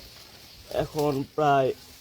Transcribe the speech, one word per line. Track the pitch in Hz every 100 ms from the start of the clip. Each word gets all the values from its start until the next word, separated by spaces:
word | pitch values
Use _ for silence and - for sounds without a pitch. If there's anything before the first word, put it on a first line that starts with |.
| - - - - - - -
এখন | - 147 151 147 135 139
প্রায় | - 151 139 131 139 - -